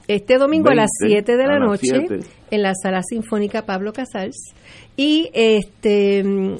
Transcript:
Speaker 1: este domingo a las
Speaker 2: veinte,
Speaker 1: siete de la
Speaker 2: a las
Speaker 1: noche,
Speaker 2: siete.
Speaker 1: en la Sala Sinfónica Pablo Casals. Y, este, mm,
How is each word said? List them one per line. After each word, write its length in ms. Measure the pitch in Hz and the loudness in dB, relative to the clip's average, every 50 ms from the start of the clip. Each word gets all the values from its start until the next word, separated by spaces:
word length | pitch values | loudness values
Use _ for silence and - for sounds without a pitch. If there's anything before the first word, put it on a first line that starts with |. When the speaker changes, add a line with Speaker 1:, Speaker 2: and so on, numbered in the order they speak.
| - - | -6 -4
Speaker 1:
este 300 | 208 196 202 - 254 262 | -4 -2 2 2 2 4
domingo 320 | 277 285 311 320 - 277 | 4 2 2 2 4 4
a 40 | 247 | 4
las 140 | 233 214 - - - | 4 2 0 -2 0
Speaker 2:
veinte, 140 | 202 214 208 208 202 | 0 2 2 2 2
Speaker 1:
siete 100 | 240 240 | 2 2
de 100 | 247 262 | 2 2
la 100 | 285 294 | 2 2
Speaker 2:
a 20 | 285 | 2
las 80 | 254 214 | 2 0
Speaker 1:
noche, 380 | - - - 254 262 269 330 - | 0 0 0 0 0 0 0 -2
Speaker 2:
siete. 120 | 104 - 170 - - _ - - | -4 -6 -8 -12 -18 _ -10 -4
Speaker 1:
en 120 | 220 208 | -2 0
la 100 | 202 190 185 | 0 0 -2
Sala 280 | 185 - 190 190 185 | -2 -4 -2 -2 -2
Sinfónica 640 | 180 - 233 220 220 - 220 208 208 202 - 220 220 | -4 -6 -8 -8 -6 -4 -4 -2 -2 -2 -4 -6 -6
Pablo 260 | 208 190 185 202 214 | -6 -6 -6 -6 -8
Casals. 600 | 214 269 254 - - 202 190 240 - - - - - - - - - - - - - | -8 -10 -10 -10 -8 -10 -10 -10 -12 -14 -20 -20 -20 -20 -20 -20 -20 -20 -20 -12 -4
Y, 320 | - 277 302 302 320 330 - - | -2 0 2 2 0 0 -2 0
este, 920 | 226 226 220 220 208 190 - - - - 208 208 202 202 202 202 196 196 | 2 2 4 4 2 0 -4 -8 -2 0 2 2 4 2 2 2 0 0
mm, 300 | 196 196 196 190 196 - | 0 -2 -2 -2 -4 -6